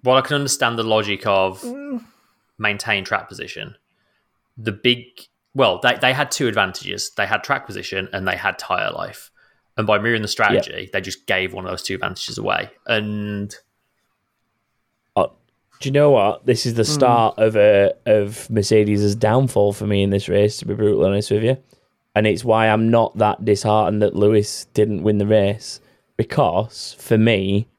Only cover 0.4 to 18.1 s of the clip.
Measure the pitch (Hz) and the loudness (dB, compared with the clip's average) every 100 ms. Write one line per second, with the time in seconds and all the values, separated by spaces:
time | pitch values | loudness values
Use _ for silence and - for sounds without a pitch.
0.4 | 139 - 120 117 110 110 104 98 110 98 | -2 -2 -2 -2 0 0 0 -4 0 2
1.4 | 95 92 247 269 285 247 - _ _ _ | 0 -4 -12 -12 -10 -12 -12 _ _ _
2.4 | _ _ 107 104 - 101 95 101 - - | _ _ -6 -6 -6 -6 -4 -8 -8 -16
3.4 | - - 110 - _ _ _ _ _ _ | -14 -14 -16 -18 _ _ _ _ _ _
4.4 | _ - 110 107 123 120 120 - - _ | _ -10 -10 -4 -2 -2 -6 -20 -20 _
5.4 | _ 131 117 87 123 123 127 131 151 - | _ 0 0 2 0 0 -2 0 -4 -2
6.4 | 127 107 95 90 95 90 - - 98 107 | -2 0 -2 -4 -12 -10 -10 -6 -4 -4
7.4 | - 139 - 98 92 95 95 98 92 92 | -2 -6 -6 -14 -8 -8 -8 -6 -6 -4
8.4 | 101 92 - 92 - 50 - - - _ | -4 -6 -6 -4 -4 -6 -10 -12 -20 _
9.4 | _ _ _ - 110 104 110 117 104 - | _ _ _ -6 0 0 0 -2 -4 0
10.4 | 107 98 - - 95 98 95 - - 95 | 0 0 -2 -10 -8 -8 -8 -12 -4 -4
11.4 | 92 95 90 92 - 92 98 95 - - | -4 -8 -10 -10 -8 -6 -6 -8 -12 -8
12.4 | - - - _ - 110 107 104 104 101 | -4 -4 -6 _ -4 -4 -4 -8 -6 -8
13.4 | 101 - _ _ _ _ _ _ _ _ | -8 -12 _ _ _ _ _ _ _ _
14.4 | _ _ _ _ _ _ _ - 85 _ | _ _ _ _ _ _ _ -4 -4 _
15.4 | _ _ _ _ 139 139 147 131 101 - | _ _ _ _ -2 4 6 6 4 0
16.4 | - 117 123 113 107 147 131 117 113 - | 0 0 0 0 0 2 4 4 2 2
17.4 | 110 110 104 101 98 - - | 2 6 6 6 4 0 2